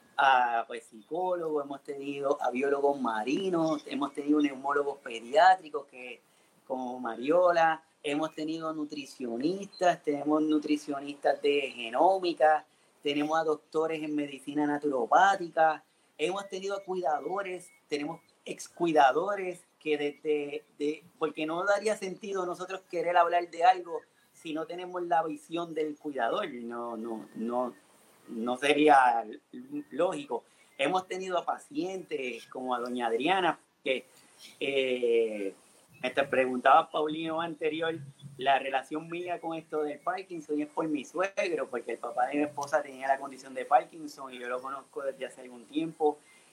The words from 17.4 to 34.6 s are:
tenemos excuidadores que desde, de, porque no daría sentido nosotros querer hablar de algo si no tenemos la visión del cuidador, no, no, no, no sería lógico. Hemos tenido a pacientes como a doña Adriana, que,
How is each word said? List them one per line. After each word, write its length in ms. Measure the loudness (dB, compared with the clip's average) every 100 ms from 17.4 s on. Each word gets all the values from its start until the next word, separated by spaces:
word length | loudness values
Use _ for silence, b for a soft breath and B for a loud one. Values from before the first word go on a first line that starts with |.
| -4 -8 -12 _ -6
tenemos 320 | -6 -6 -10 _ _
excuidadores 1160 | -12 -12 -12 -2 2 6 6 6 0 -2 -6 -8 -14 _
que 180 | -2 -2
desde, 640 | -2 -4 -2 -2 -2 -8 -10 -6
de, 260 | -4 -4 -10 -6
porque 280 | -4 -4 -4
no 180 | -2
daría 320 | 0 0 0 -2
sentido 500 | -4 -8 -6 -4 -4
nosotros 360 | -6 -8 -10 -8
querer 260 | -4 2 4
hablar 340 | 4 2 -2
de 140 | 2
algo 360 | 4 4 0 -10 -12 b b
si 200 | _ -8
no 120 | -6 -6
tenemos 360 | -10 -8 -6
la 180 | 0 2
visión 500 | 0 -4 -8 -6 -4
del 220 | -2 -2 -4
cuidador, 520 | -8 -2 0 0 -4
no, 460 | -6 -8 -8 -8 -6
no, 320 | -6 -8 -10 -8
no, 380 | -4 -2 -2 -6 _ _ _ _ -12
no 280 | -6 -4 0
sería 680 | 2 6 8 8 8 4 -2 -10 _ -18 -12 -10 -8
lógico. 540 | -2 -2 -2 -6 -8 -10 b b b
Hemos 280 | -2 0 -2
tenido 320 | -8 -4 -4
a 60 |
pacientes 1040 | -2 -6 -8 -6 -6 -6 -8 -6 -6 -8 -12
como 280 | -10 -4
a 60 | -4
doña 260 | -4 -4 -2
Adriana, 520 | 0 2 2 2 0 _ _
que, 220 | -4 -4 -6 B B B B B